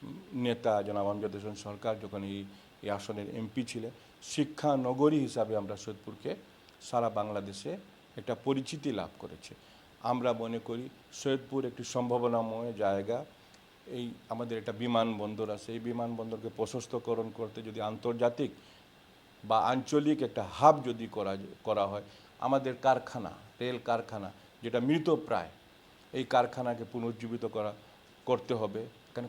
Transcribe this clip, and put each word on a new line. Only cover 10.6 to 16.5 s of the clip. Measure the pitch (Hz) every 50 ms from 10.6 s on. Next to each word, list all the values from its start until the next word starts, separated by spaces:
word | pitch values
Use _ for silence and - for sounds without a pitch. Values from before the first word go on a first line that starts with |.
| 113 - 117 120 127 135 - - - - -
সৈয়দপুর | - - 143 135 135 131 - 135 135 135
একটি | 120 - - 120
সম্ভাবনাময় | - - 127 123 120 120 123 120 123 117 117 113 113 110 113 117 120 113
জায়গা। | 101 107 98 98 98 98 104 117 127 151 - - - - - - - - - - - -
এই | 135 123 123 123 120 - - - -
আমাদের | 113 113 120 117 117 113
একটা | 104 117 107
বিমানবন্দর | 107 120 120 120 117 113 113 110 104 104 107 107 104 110 104
আছে, | 104 101 - - 113
এই | 113
বিমানবন্দরকে | 113 120 117 120 117 117 117 113 113 113 113 110 110 113